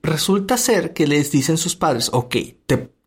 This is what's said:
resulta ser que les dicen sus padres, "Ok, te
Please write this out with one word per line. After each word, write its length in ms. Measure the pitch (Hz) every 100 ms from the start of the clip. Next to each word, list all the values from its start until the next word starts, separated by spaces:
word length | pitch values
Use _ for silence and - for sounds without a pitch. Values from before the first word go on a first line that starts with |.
resulta 560 | 160 156 - 196 196 -
ser 340 | - 208 170
que 140 | - 151
les 240 | 147 143
dicen 240 | 143 127 160
sus 180 | 175
padres, 360 | - 165 120 -
"Ok, 240 | 123 120 117 - - -
te 260 | 147 - _